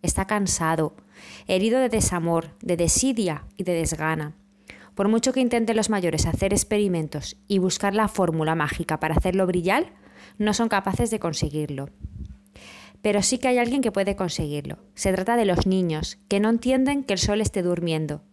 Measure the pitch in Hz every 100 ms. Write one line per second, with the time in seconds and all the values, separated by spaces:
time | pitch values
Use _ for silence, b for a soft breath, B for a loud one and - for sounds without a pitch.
0 | - - 196 208 190 - 160 160 156 -
1 | B B B B - 185 214 254 254 220
2 | - 180 165 165 165 - - 170 170 -
3 | 262 233 185 151 - - 180 170 156 156
4 | 156 160 151 - _ B B B B -
5 | 202 226 262 262 247 240 226 220 208 202
6 | 175 160 165 - 196 202 - 208 202 170
7 | 156 151 - - _ 196 180 - 202 202
8 | 208 - 175 160 156 165 147 - - 156
9 | 160 160 185 185 185 180 170 233 370 -
10 | B B B - 208 208 226 202 196 185
11 | 233 214 170 147 151 151 147 135 139 -
12 | - - - - - B B B B B
13 | 214 208 196 254 262 247 240 277 247 196
14 | 196 196 180 - 151 147 139 147 - -
15 | 196 185 190 240 202 175 190 190 175 156
16 | 160 - _ 202 220 233 240 262 269 285
17 | 269 190 - 208 208 196 180 175 170 156
18 | 156 147 _